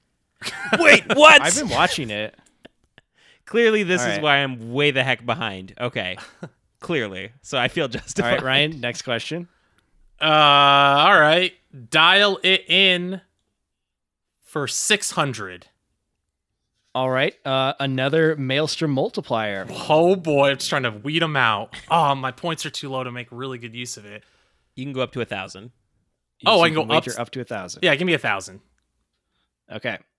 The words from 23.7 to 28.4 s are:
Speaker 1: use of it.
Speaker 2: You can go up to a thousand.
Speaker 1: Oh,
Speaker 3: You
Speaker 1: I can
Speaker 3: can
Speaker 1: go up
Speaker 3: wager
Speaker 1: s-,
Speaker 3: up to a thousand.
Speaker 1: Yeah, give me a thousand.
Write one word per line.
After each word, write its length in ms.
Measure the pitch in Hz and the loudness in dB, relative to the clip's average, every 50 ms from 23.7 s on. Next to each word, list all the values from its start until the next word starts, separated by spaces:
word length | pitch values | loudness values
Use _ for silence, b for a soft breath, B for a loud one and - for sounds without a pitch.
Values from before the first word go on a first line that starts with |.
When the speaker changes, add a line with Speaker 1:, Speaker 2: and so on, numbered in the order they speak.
| 113 | -12
Speaker 1:
use 220 | 120 123 120 - | -12 -12 -12 -12
of 80 | 113 101 | -14 -16
it. 180 | 104 104 107 - _ _ _ _ _ _ _ _ _ _ | -20 -20 -20 -20 _ _ _ _ _ _ _ _ _ _
Speaker 2:
You 80 | - 131 | -14 -12
can 80 | 143 | -8
go 80 | 135 127 | -6 -6
up 140 | 127 120 - | -6 -6 -6
to 80 | 131 | -8
a 40 | 113 | -8
thousand. 460 | - - 98 95 95 - 95 104 123 _ _ _ _ _ _ _ _ _ _ _ _ _ _ - | -6 -8 -10 -10 -12 -16 -18 -20 -20 _ _ _ _ _ _ _ _ _ _ _ _ _ _ 0
Speaker 1:
Oh, 120 | 190 220 | 2 4
Speaker 3:
You 40 | 185 165 | 4 4
Speaker 1:
I 40 | |
can 80 | 165 156 | 4 2
Speaker 3:
can 120 | 156 151 | 0 -2
Speaker 1:
go 60 | 110 147 | 0 0
up 120 | 139 - | 0 0
Speaker 3:
wager 60 | 131 | -2
Speaker 1:
s-, 60 | 117 | -6
Speaker 3:
up 120 | 113 120 - | -8 -8 -10
to 80 | - 131 | -10 -12
a 60 | 120 | -10
thousand. 380 | - 120 101 92 90 - - 180 | -10 -10 -10 -10 -12 -8 -2 0
Speaker 1:
Yeah, 100 | 170 147 | 0 0
give 100 | 139 180 | 0 0
me 80 | 185 165 | 0 -2
a 40 | 143 | -2
thousand. 400 | - 117 101 98 | -2 -2 -4 -4